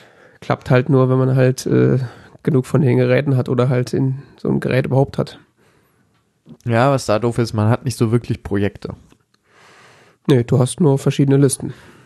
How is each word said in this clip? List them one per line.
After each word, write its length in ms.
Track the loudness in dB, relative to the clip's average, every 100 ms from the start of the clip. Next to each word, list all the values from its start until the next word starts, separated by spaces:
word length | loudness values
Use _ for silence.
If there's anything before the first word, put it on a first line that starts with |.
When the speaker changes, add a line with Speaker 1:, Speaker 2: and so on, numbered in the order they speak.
| -20 _ -20 -12
Speaker 1:
Klappt 300 | -8 -6 0
halt 180 | 0 2
nur, 200 | 2 2
wenn 80 | 2
man 180 | 0 2
halt, 300 | 2 0 -2
äh, 320 | 2 2 0 -4 -12 -20 -10
genug 240 | -2 -2 0
von 140 | 0
den 160 | 2 2
Geräten 400 | 2 0 0 -2
hat 120 | 0
oder 200 | 0 0
halt 240 | 0 -2
in 300 | -2 -2 -4 -10 -8
so 120 | -4
einem 100 | -2
Gerät 280 | -2 -2 0
überhaupt 300 | 0 0 -2
hat. 200 | -8 -10 _ _ _ _ _ _ _ _ _ _ -20 -12 -2
Speaker 2:
Ja, 240 | 0 2
was 160 | 0 0
da 120 | -2
doof 180 | 0 -2
ist, 160 | -2
man 140 | 0 0
hat 140 | 0
nicht 120 | -2 -2
so 140 | 0
wirklich 300 | 0 -2 -8
Projekte. 520 | -4 -2 -2 -4 -14 -14 -20 _ _ _ _ _ -20 -20 -20 _ _ _ 0
Speaker 1:
Nee, 160 | 2
du 160 | 2 0
hast 220 | 0 0
nur 180 | 0 0
verschiedene 380 | 0 0 2 4
Listen. 340 | 2 0 -10 -14 -20 -20